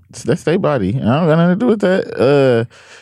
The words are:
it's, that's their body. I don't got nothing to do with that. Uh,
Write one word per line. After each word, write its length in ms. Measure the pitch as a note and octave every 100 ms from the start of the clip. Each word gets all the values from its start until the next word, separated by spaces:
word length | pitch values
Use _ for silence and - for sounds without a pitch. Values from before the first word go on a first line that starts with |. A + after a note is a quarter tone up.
| _
it's, 140 | -
that's 180 | - E3+
their 140 | D#3 F#3+
body. 320 | D3 C3+ F#2
I 80 | C3
don't 260 | G#2+ C#3+ E3+
got 100 | E3
nothing 100 | F3
to 80 | F3+
do 100 | B3
with 120 | G#3+
that. 400 | F#3 F#3 - -
Uh, 440 | B2 C#3+ C3+ A#2 A#2+ - - -